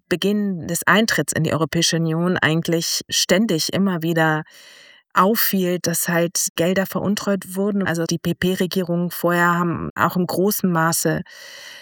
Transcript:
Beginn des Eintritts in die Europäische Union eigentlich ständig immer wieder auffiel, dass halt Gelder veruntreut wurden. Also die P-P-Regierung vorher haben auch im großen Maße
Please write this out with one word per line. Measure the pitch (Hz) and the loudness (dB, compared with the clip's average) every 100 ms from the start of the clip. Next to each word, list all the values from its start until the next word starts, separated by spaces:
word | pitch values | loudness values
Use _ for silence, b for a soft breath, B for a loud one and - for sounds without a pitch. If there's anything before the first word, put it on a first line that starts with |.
| - | -2
Beginn | 180 190 208 202 180 98 | -2 0 0 0 -4 -4
des | 165 - | -4 2
Eintritts | 185 226 - 151 | 2 2 0 -2
in | - | 0
die | 160 | 0
Europäische | 151 160 170 165 165 | 0 0 0 0 0
Union | 165 160 175 185 | 0 0 0 2
eigentlich | 147 165 165 170 165 - - | 2 2 0 -2 -2 -6 -4
ständig | - - 180 226 165 - | -2 2 2 4 0 0
immer | 151 196 175 | 0 0 0
wieder | 160 165 160 156 165 B B B B B B | 0 2 2 2 -4 B B B B B B
auffiel, | - 190 226 - 196 180 180 | 2 2 2 0 0 0 0
dass | 170 165 - | -2 -2 0
halt | 170 170 - - - | 2 2 0 -4 0
Gelder | 170 190 190 | 0 2 0
veruntreut | - - 208 - 196 185 185 | -2 -2 -2 0 -2 -2 -4
wurden. | 202 202 185 | -2 0 -2
Also | 165 165 | -2 -2
die | 165 | -2
P-P-Regierung | 175 165 180 185 185 190 175 175 175 | -2 0 0 0 0 -2 -2 0 -2
vorher | - 170 175 175 | -2 0 2 2
haben | 175 175 - 80 - | 2 0 -2 -6 -2
auch | 139 180 | 0 0
im | 175 | -2
großen | - 190 214 190 | 0 0 0 0
Maße | 165 160 165 165 156 - B B B B B | 2 2 0 0 -2 -6 B B B B B